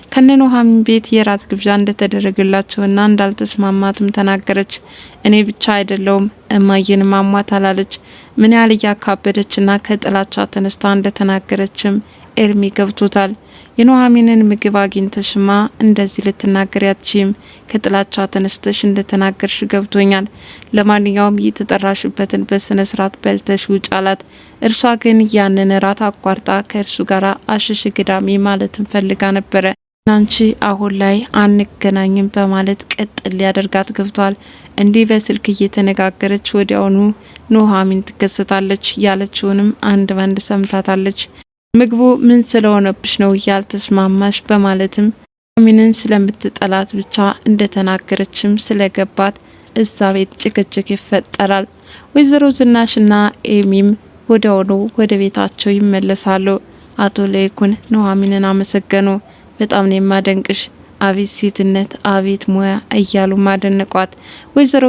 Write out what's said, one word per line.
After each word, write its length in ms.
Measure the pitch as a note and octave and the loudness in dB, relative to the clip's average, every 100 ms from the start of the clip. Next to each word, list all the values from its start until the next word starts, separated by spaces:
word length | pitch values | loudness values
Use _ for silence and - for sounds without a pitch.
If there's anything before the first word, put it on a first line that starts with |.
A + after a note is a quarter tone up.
| - | -4
ከነ 200 | C4+ C4 | 4 6
ኑሐሚን 460 | C4+ C4 B3 A#3 A3+ | 6 4 4 4 4
ቤት 240 | A3 A3+ - | 4 0 2
የራት 340 | A3 G#3+ G3+ - | 0 0 -2 -4
ግብዣ 220 | G3 G3+ | -4 0
እንደተደረገላቸውና 1200 | G3+ G3+ G3+ G3+ G3+ G3 F#3+ F#3+ G3 G3 - G3+ G3+ | 0 0 -2 -2 -2 -2 0 0 0 -2 -4 0 2
እንዳልተስማማትም 1080 | G#3 G#3 G3 G#3 G#3 - G3 G3 G3 G3 G3+ | 2 2 0 -2 -6 -2 -2 0 -2 -2 -2
ተናገረች። 600 | G3+ G3 G3 - G3 F#3+ - - - - - | -2 -2 -2 -2 -4 -4 -8 -18 -20 -20 -4
«እኔ 120 | G#3 G#3+ | 2 2
ብቻ 200 | G#3 - - | 2 -2 -2
አይደለውም 540 | G#3 G3 G3 F#3+ G3 G3+ - - | -2 -2 -4 0 0 -2 -6 -4
እማዬን 540 | G#3+ G3 G3 F#3+ G3 G3 | 2 2 2 2 2 2
ማሟታል» 580 | G3 G3 G3+ G3+ G3 G3 | 2 0 0 0 0 0
አለች። 280 | F#3+ G3 - - - - - | -2 -4 -8 -20 -20 -10 2
ምን 160 | A3 | 4
ያህል 200 | A#3 A3+ | 4 4
እያካበደችና 1080 | A3 G#3 G3+ - G3 G3+ G3+ G3 - G3 G3+ | 2 0 -4 -4 -4 -2 -2 -2 -2 0 0
ከጥላቻ 640 | - G#3 - G3 G3 - G3+ | -2 -4 -2 -2 -4 -4 -4
ተነስታ 460 | G3 G3 - G3+ | -4 -4 -2 -2
እንደተናገረችም 1040 | G3 G3 - G3 F#3+ - G3 G3 - G#3 G3+ - - - - | 0 -2 -2 -2 -2 -2 -4 -4 -4 -2 -2 -4 -20 -10 -2
ኤርሚ 260 | G#3+ G#3 G3 | 0 2 -2
ገብቶታል። 600 | G3+ G3+ G#3 G3+ G3+ F#3+ G#3+ - - - | -2 -4 -2 0 0 -2 -4 -16 -20 -10
የኑሐሚንን 680 | - A#3+ B3+ B3 A#3+ A3+ A3+ | 2 4 6 4 4 4 4
ምግብ 320 | G#3+ G#3 G#3 G3+ | 2 2 0 0
አግኝተሽማ 720 | G3 G3 G3 G#3 G3+ G3+ G3 G3+ G#3+ - | 0 -2 -4 -4 -6 -2 0 2 0 0
እንደዚህ 420 | A3 G#3 G3 - | 2 2 0 -2
ልትናገሪ 640 | G3 G3 G3+ G3 F#3+ G3 G3 | -4 -4 -2 0 -2 -2 -2
አትችይም። 440 | F#3+ - G3+ G3 G#3 - - - | -2 -2 0 0 -4 -10 -20 -8
ከጥላቻ 580 | G#3+ - G3 G3 - G3 | -4 -2 -2 -2 -4 -4
ተነስተሽ 520 | G3 F#3+ - G3+ G3+ | -2 -4 -4 -6 -2
እንደተናገርሽ 760 | G#3 G3 G3+ G3 G3 G3 F#3+ - G3+ | 0 0 -2 0 0 -2 -6 -6 -2
ገብቶኛል። 600 | G3+ G3+ G3+ G3 F#3+ G3+ - - - - | -2 -2 0 2 0 -2 -12 -20 -20 -4
ለማንኛውም 680 | G#3 G#3 G#3 G3+ G3+ G#3 G#3 | 0 2 2 0 0 0 2
የተጠራሽበትን 1000 | G#3 G#3+ G#3 G3 G3 G3 - - G3+ G3 | -2 -4 -4 -2 -2 -4 -6 -6 -4 -4
በስነ 360 | G3 G3 - G3+ | -2 -4 -2 -2
ስርዓት 300 | G3 - G3 - | -2 -2 -6 -4
በልተሽ 440 | G#3 G3+ - G3 - | -4 -4 -2 -4 -2
ውጭ 180 | G3 - | -4 -2
አላት። 260 | F#3+ F#3+ G3 - - - - | -2 -2 -4 -8 -20 -20 -4
እርሷ 200 | A3+ A3 B3 A#3 | -2 0 0 0
ግን 240 | A#3 A3 G#3+ | 2 4 4
ያንን 420 | G#3+ G3 G3 G3 | 2 2 2 2
እራት 280 | G3 G3 G3+ | 0 0 -2
አቋርጣ 460 | G#3 - F#3+ F#3+ - G3 | -4 -4 -4 -4 -2 -4
ከእርሱ 320 | G#3 G#3+ G3+ - | -4 -8 -8 -6
ጋር 200 | F#3 F#3+ G3 G3 - | -2 0 -2 -4 -4
አሸሽ 340 | G#3+ - G#3 G#3 | -4 -4 -4 -4
ግዳሜ 440 | - - F#3+ G3 G3 | -4 -4 -2 0 0
ማለትን 500 | G3+ G3 G3 - G3+ | 0 -2 -4 -6 -6
ፈልጋ 420 | G#3 G3 G3 G3 | -4 -2 -2 -2
ነበረ። 320 | G3 - F#3+ F#3+ - _ _ - | -2 -2 -2 -2 -6 _ _ 0
«አንቺ 280 | G#3+ G#3 - A3 - | 2 2 2 0 0
አሁን 300 | G#3 G3 G#3 G3 | -4 -2 -4 -2
ላይ 200 | G3 G3+ B3 - | 0 0 0 0
አንገናኝም» 920 | G#3 G3+ G3+ - G3+ G3 F#3+ G3 G3 | 2 2 0 -4 -2 0 0 0 -2
በማለት 500 | G#3 G3 F#3+ F#3+ G3+ - | -2 -2 0 -2 -4 -8
ቅጥል 420 | - G#3 - F#3+ | -8 -8 -8 -8
ሊያደርጋት 560 | F#3 F#3+ F#3+ G3 F#3+ G3 | -4 -2 -2 -2 -2 -4
ገብቷል። 420 | G#3+ G3+ G#3 G3 G3+ - - - - | -6 -6 -2 -2 -2 -12 -20 -14 0
እንዲህ 260 | G3+ A3 A3 | 2 4 2
በስልክ 380 | A3 G#3+ G#3 - | 0 0 -4 -4
እየተነጋገረች 960 | G3 G3 - G3 G3 F#3+ - G3 G3+ - | -2 -2 0 -2 0 -2 -2 -4 -4 -2
ወዲያውኑ 440 | G#3 G3+ G3+ G3 G3 G#3 G#3+ - - - | -2 0 0 0 2 0 -2 -12 -18 0
ኑሐሚን 500 | A3 G#3+ G3 F#3+ F#3+ | 2 4 2 0 -2
ትከሰታለች። 840 | - - G3 - G3 G3 F#3+ G3 - - | -4 -4 -4 -2 -2 -2 -2 -4 -4 -2
ያለችውንም 720 | G3+ F#3+ G3 - G3 G3 G#3 - | 0 0 -4 -4 -2 2 0 0
አንድ 260 | G#3 G3+ G3 | 0 0 0
ባንድ 260 | F#3+ F#3+ G3 | -2 -2 -2
ሰምታታለች። 800 | - G3+ G3 F#3+ F#3+ F#3+ G3 - - - - _ _ | -4 -4 -2 -2 -2 -2 -2 -6 -12 -16 -20 _ _
«ምግቡ 260 | A#3 A#3+ A#3 B3+ B3 | 2 2 2 2 4
ምን 200 | A#3+ A#3+ | 4 4
ስለሆነብሽ 680 | A#3 A#3 G#3+ G3+ G3 F#3+ - - | 2 0 2 2 0 -2 -8 -2
ነው 140 | G3 G3 | 0 0
ያልተስማማሽ?» 1000 | G3+ G3 G3 G3+ - G3 F#3+ F#3+ G3+ G3+ | 0 -2 -4 -10 -2 0 2 0 0 -2
በማለትም 640 | - G#3 G3 F#3+ F#3+ - G#3 - _ _ _ - | 0 0 2 0 -2 0 -2 -2 _ _ _ 4
ኑሐሚንን 360 | A3+ A3 A3+ | 6 6 4
ስለምትጠላት 960 | A3 A3 G#3 G3 G#3 G3 - G3 F#3+ G3 | 2 0 0 0 -4 -8 -6 -2 -2 -4
ብቻ 240 | G3+ - - G3 - | -8 -6 -2 -2 -2
እንደተናገረችም 1080 | A3 G#3 G3+ G3 F#3+ F#3 - F#3+ G3 - G#3 G#3 | 0 0 0 -2 -2 -2 -4 -4 -4 -4 -2 -2
ስለገባት 800 | - G#3 F#3+ G3 F#3+ - G3 - _ - - A3+ | -2 -2 -2 -2 -4 -2 -2 -2 _ -20 -10 -4
እዛ 340 | G#3+ - G3 | -4 0 0
ቤት 200 | F#3+ F#3+ - | 0 -4 -4
ጭቅጭቅ 480 | G#3+ G#3 G3 - - | -4 -2 -4 -4 -6
ይፈጠራል። 800 | G3+ - G3 - - G3 G3 G3+ _ - - - | -8 -2 -4 -4 -4 -2 -2 -4 _ -20 -20 -4
ወይዘሮ 360 | C#4+ C#4 C#4+ C#4+ | 2 4 4 2
ዝናሽና 640 | C4 B3 A#3 A#3 A#3 G#3 G#3 G#3 - - | 2 4 4 2 2 2 4 0 -4 -2
ኤሚም 400 | G#3 G3 F#3+ G3+ G#3+ - - - | 0 2 2 2 0 -6 -16 0
ወዲያውኑ 420 | A3+ G#3+ G3 F#3+ G3 A3 | 2 2 0 0 -2 -2
ወደ 180 | - G#3+ G3+ | -2 -2 0
ቤታቸው 520 | G3 G3+ G3 - G3+ | -4 -2 -6 -4 -2
ይመለሳሉ። 760 | G3+ G3+ G3 F#3+ G3 G3 F#3+ F#3+ F#3+ - - - - | 2 2 0 -2 -4 -2 0 0 -2 -6 -20 -16 -4
አቶ 280 | G3+ G#3 G3 | -4 -2 -2
ለይኩን 460 | G3 G3 - G3+ G#3+ - | 0 -2 0 -2 -2 -2
ኑሐሚንን 580 | A3 G3+ G3 G3 G3 G3 | 0 0 0 0 0 0
አመሰገኑ። 640 | G3 G3 G3+ - G3 G3 G3 - - - | 0 -2 -4 -2 0 0 -2 -6 -20 -20
«በጣም 300 | - G#3+ G3+ | -8 -2 0
ነው 120 | G3 F#3+ | 2 0
የማደንቅሽ፣ 640 | G3 G3 G3 F#3+ F3+ G3 - _ - - | 0 0 0 -2 -2 -6 -8 _ -20 -4
አቤት 300 | G3 F#3+ G3 | -2 0 -4
ሴትነት፣ 640 | - G#3 - G3 F#3+ G3+ - G#3+ | -2 -4 0 0 0 -2 -6 -2
አቤት 360 | G3 G3 G3 - | 0 0 -4 -2
ሙያ» 240 | F#3+ G3 G3 - | -2 0 -4 -4
እያሉ 380 | G#3+ F#3+ G3 F#3+ G3 | -2 0 0 0 0
ማደነቋት። 720 | G3 G3 G3 G3 G3 F#3 F#3 - - - - | 0 0 0 -2 -2 -4 -4 -8 -20 -20 -4
ወይዘሮ 340 | C#4 C4+ C4+ | 2 2 2